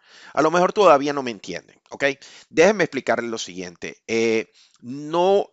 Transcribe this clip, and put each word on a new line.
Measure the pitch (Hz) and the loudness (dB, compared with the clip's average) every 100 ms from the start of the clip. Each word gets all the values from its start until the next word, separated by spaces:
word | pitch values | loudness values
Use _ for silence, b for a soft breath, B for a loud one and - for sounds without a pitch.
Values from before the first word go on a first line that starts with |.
| B B B | B B B
A | - | 0
lo | 156 | 2
mejor | 175 180 | 2 0
todavía | 190 190 143 147 | 4 6 6 2
no | 143 | -4
me | 127 | -6
entienden, | 104 - 85 - _ _ | -10 -12 -14 -14 _ _
¿ok? | 110 139 135 B B B | -6 -6 -6 B B B
Déjenme | 113 175 214 160 | 2 2 2 -2
explicarles | 131 - 117 120 | -4 -2 -2 -2
lo | 113 | -8
siguiente. | - 90 90 87 85 - - | -10 -12 -14 -14 -16 -14 -4
Eh, | 113 113 113 - b b b | -2 0 0 -4 b b b
no | 120 139 147 165 185 202 - | -16 -14 -6 0 2 2 0